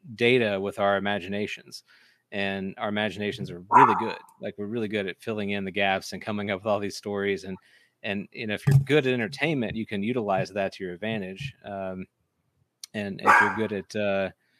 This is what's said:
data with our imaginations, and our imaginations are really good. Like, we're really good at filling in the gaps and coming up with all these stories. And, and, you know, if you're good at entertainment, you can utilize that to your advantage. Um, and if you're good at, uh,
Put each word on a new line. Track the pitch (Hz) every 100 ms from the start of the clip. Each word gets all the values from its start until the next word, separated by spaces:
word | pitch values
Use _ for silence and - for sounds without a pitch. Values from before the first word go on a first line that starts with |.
| 156
data | 107 120 127 110 98
with | 98 101
our | 101 98
imaginations, | 101 101 90 101 104 - 120 - _ - _ _ _
and | 101 98 98 95 95
our | 110
imaginations | 104 107 95 104 98 92
are | 87 95
really | - - 104
good. | 113 87 - _
Like, | 107 -
we're | 104
really | 117 107
good | 107 95
at | 85
filling | - 107 101
in | 101
the | 98
gaps | 92 98 95 -
and | 95
coming | 113 104 101
up | 95
with | 110
all | 104
these | 101 -
stories. | 107 101 101 98
And, | 95 92 _ _ _ _
and, | 214 202 190
you | - 113
know, |
if | 104 -
you're | 139
good | 139 147 131
at |
entertainment, | 127 110 - 147 147 107
you | 113 107
can | 104
utilize | 104 127 104 95 90
that | 101 98
to | -
your | 95
advantage. | 87 107 110 92 95 - -
Um, | - 98 95 92 92 _ _ _ _ _ _ _ -
and | - 208 -
if | - -
you're | - -
good | 107
at, | 104 - 110
uh, | 104 98 95 - _ _